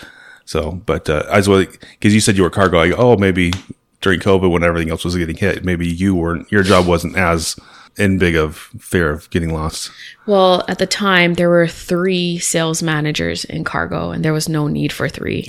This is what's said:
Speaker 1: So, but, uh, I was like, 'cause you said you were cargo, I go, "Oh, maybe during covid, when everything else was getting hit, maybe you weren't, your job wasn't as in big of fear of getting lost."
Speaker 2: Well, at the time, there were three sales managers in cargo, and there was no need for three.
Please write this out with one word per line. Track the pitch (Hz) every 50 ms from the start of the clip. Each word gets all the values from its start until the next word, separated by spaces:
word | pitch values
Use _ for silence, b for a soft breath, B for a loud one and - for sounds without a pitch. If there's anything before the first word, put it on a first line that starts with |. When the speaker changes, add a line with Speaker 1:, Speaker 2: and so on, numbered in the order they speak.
| B B B B B B B B B
Speaker 1:
So, | - - 78 80 82 90 90 -
but, | - 76 - - -
uh, | 76 76 - -
I | -
was | 104 98
like, | 101 98 95 87 - - B B B B _
'cause | - 104
you | 104 110
said | - 117 98
you | 95
were | 90 80
cargo, | - - 95 90 87 85
I | 80 90
go, | 80
"Oh, | 107 123 123 117
maybe | - 101 95 87 92 87 85 90 - - - - _ _ _ _ _
during | - 98 92 90
covid, | - 104 95 92 95 90
when | 85 85 85
everything | 87 85 85 80 80
else | 80 - -
was | 87 87
getting | 90 82 80 80
hit, | - 104 92 82 - 85
maybe | 90 90 85 87
you | 87 85 85 95 98 92
weren't, | 85 82 85 85 78 - -
your | 107 104 92
job | 92 101 90 90
wasn't | 87 85 85 87 80 -
as | 95 92 85 85 82 80 - - B B B B B B B _
in | - 101 95 95
big | 87 92 87 82
of | 80 78 78 80 - - - - 107
fear | - - - 92 82 76
of | 80 82 - _
getting | - 90 82 80 80
lost." | 78 78 80 - - - B B B B B B _ _
Speaker 2:
Well, | 214 202 190 185 185 180 175 -
at | - 180 -
the | 190
time, | 185 - - 208 196 185 175 175 170 170
there | 175 175 175
were | 175 170 170
three | 165 - - - - 180 175 180 190 185 180 175 175 170 175
sales | - - - 165 165 160 165 -
managers | 170 160 156 147 151 151 151 - 85 85 82 - -
in | - - - -
cargo, | - - - 85 85 - - 170 87
and | - - 165
there | 156 156
was | 156 156 165
no | 156 151 147
need | 147 151 147 147 143
for | - - 135
three. | - - - - - 104 - -